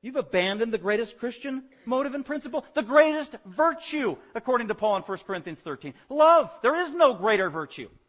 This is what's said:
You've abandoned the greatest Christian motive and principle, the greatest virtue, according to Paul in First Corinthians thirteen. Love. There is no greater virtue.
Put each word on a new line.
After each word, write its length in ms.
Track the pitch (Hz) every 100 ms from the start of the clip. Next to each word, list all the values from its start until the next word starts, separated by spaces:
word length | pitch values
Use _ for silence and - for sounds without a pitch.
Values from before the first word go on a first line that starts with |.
You've 140 | 220 262
abandoned 580 | - 185 185 202 226
the 60 | 220
greatest 400 | 180 214 226 -
Christian 460 | 240 233 285 269 262 _ -
motive 300 | 254 277 277
and 100 | 269
principle, 400 | 294 269 269 -
the 80 | -
greatest 540 | 220 285 311 311 294 233 190
virtue, 720 | 180 320 330 - 302 247 147 -
according 360 | - - 247 220
to 60 | 214
Paul 200 | 214 196
in 80 |
First 240 | 185 190 -
Corinthians 320 | 190 170 160
thirteen. 340 | - 135 147 - _
Love. 400 | 285 311 339 269 -
There 240 | 233 320 349
is 40 |
no 220 | 320 302 214
greater 360 | 202 208 190
virtue. 380 | 156 147 - 110 _